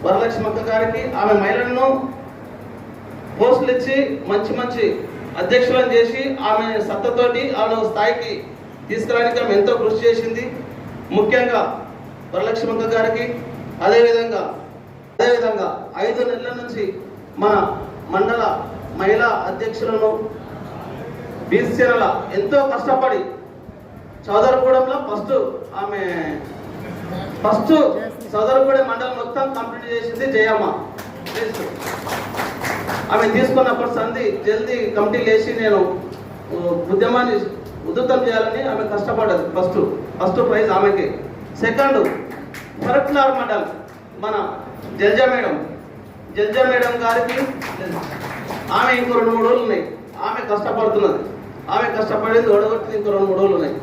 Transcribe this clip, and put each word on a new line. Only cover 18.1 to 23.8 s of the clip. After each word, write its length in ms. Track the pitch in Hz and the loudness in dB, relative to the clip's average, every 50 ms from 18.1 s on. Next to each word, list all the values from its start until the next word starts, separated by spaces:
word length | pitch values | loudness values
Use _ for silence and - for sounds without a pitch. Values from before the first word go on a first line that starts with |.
| - 190 208 226 240 233 220 214 - - - - - - - - - | 0 0 2 2 2 0 0 0 0 -2 -6 -10 -12 -12 -12 -10 -6
మహిళా 320 | 165 185 196 220 233 240 220 - - - | 0 2 4 4 4 4 2 2 0 -2
అధ్యక్షులను 640 | 190 190 - 226 220 - - - 226 220 208 214 214 220 - - - - - - - - - - - - - - - - - - - - - - - - - - - | -4 -4 -4 -4 -6 -4 -4 -2 -2 0 2 2 2 2 0 -4 -6 -8 -10 -14 -14 -14 -14 -14 -12 -14 -14 -12 -12 -12 -12 -12 -12 -12 -12 -12 -12 -10 -10 -4 0
బీసీల 540 | - 453 - - - - 494 508 494 - - - - - - - - | 0 2 2 0 2 2 4 4 4 4 2 0 0 -2 -4 -2 -2
ఎంతో 260 | 196 214 - 294 277 269 269 - | -2 0 4 4 4 4 4 0
కష్టపడి 480 | 226 - 277 262 262 262 269 226 - - - - - - - - - - - - - | -2 0 2 2 2 4 2 0 0 -2 -4 -8 -12 -16 -18 -20 -18 -18 -18 -18 -18